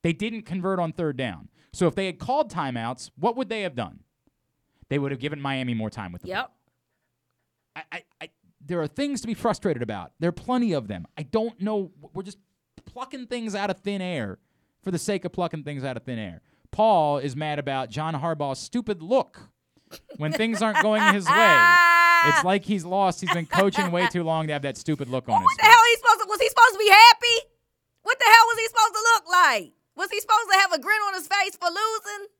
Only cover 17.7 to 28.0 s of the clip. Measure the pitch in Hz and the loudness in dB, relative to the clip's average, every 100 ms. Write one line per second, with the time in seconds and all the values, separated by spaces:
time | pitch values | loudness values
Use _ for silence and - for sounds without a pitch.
17.7 | 135 120 117 156 151 165 151 143 131 - | -6 -6 -8 -8 -6 -6 -6 -6 -8 -8
18.7 | 240 226 190 160 254 - - - _ _ | -8 -6 -8 -2 -2 -2 -10 -20 _ _
19.7 | _ _ - - 254 151 294 226 214 220 | _ _ -20 -20 -8 -4 -2 -2 -2 0
20.7 | 262 214 214 311 294 180 302 339 349 349 | 0 0 2 2 2 2 4 6 6 6
21.7 | 349 339 339 339 339 330 330 262 202 - | 6 6 6 6 4 4 2 2 -2 -2
22.7 | 208 170 190 190 - 190 175 160 339 - | -6 -4 0 0 -2 -4 -4 -2 0 0
23.7 | - 180 175 180 180 160 160 156 147 139 | 0 -2 0 -2 -2 -2 -4 -4 -6 -6
24.7 | 131 - 151 127 127 123 906 988 1077 453 | -8 -6 -6 -6 -8 -2 0 0 4 8
25.7 | 466 466 466 494 453 403 415 - - 466 | 8 8 4 2 2 0 -2 -2 4 4
26.7 | 392 415 392 466 453 480 466 - _ _ | 4 6 10 10 8 2 -2 -4 _ _
27.7 | _ _ _ | _ _ _